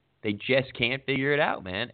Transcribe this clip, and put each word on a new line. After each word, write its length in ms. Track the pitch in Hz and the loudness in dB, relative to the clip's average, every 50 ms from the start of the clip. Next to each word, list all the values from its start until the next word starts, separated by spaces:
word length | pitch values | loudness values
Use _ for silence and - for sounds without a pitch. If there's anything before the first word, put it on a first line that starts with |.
| _ _ _ _ | _ _ _ _
They 120 | - 110 104 | -4 -2 -2
just 400 | 104 - - 127 135 131 - - | -2 0 2 2 2 2 0 -2
can't 280 | - 123 117 127 135 - | 0 0 0 0 -2 -2
figure 280 | - 135 131 135 139 147 | -2 0 0 2 2 2
it 60 | 143 | 2
out, 240 | 156 202 - - - | 2 2 0 -2 -4
man, 260 | 92 90 98 117 120 | -6 -6 -4 -6 -6